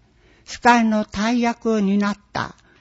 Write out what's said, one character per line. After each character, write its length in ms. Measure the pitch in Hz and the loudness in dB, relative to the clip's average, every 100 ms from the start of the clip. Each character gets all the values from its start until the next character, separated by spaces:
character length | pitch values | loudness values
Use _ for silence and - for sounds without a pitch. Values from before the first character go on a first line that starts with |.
| _ _ _ _ | _ _ _ _
司 160 | - - | -18 0
会 240 | 240 240 | 2 4
の 200 | 220 214 | 2 0
大 360 | 214 196 220 247 | -2 -4 -2 0
役 320 | 233 - 226 | -2 -2 -2
を 80 | 220 | 0
担 320 | 196 202 202 | 0 0 -2
っ 40 | 208 _ | -6 _
た 220 | - - - _ _ | -8 -8 -12 _ _